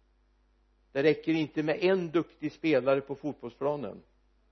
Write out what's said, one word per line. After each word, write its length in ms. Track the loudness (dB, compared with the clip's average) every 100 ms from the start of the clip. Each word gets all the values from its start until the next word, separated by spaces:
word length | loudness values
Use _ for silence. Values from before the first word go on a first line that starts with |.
| _ _ _ _ _ _ _ _ _
Det 120 | 2
räcker 300 | 2 2 0
inte 300 | -2 -2 -2
med 200 | -2 0
en 280 | 2 2 0
duktig 400 | -2 -2 _ -10
spelare 500 | -4 2 2 4 0
på 140 | -2 -8
fotbollsplanen. 880 | -8 -8 -12 -6 -4 -4 -8 -12 -20 _ _ _ _